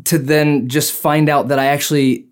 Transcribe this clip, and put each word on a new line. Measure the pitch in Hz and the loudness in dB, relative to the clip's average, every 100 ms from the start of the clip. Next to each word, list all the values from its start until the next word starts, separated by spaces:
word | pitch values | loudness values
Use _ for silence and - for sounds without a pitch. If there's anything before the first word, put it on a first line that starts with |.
| - | -2
to | 170 | -2
then | 135 151 151 147 123 | 2 2 2 0 0
just | 143 143 | -2 -2
find | - 151 151 151 | -2 0 2 2
out | 143 117 | 2 0
that | 139 | 0
I | 135 | 0
actually, | 143 - 151 135 123 - | 0 -2 0 0 0 -4